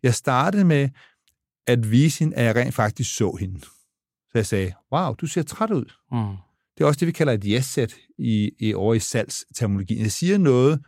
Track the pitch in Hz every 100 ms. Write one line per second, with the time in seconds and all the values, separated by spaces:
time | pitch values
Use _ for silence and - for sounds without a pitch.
0 | 131 117 - 127 156 202 185 147 139 135
1 | _ _ _ _ _ _ - 120 110 117
2 | 156 - 156 - 117 110 123 - 107 -
3 | 123 - 101 87 95 92 - _ _ _
4 | _ _ _ 117 104 104 95 90 _ 147
5 | 175 110 165 - 156 - 220 185 - _
6 | _ 120 107 95 - _ _ _ 151 151
7 | 170 170 156 110 101 113 135 - 117 -
8 | _ - 123 107 104 - 110 98 101 113
9 | - 120 - - - - 113 98 90 107
10 | 107 - 175 202 165 123 131 156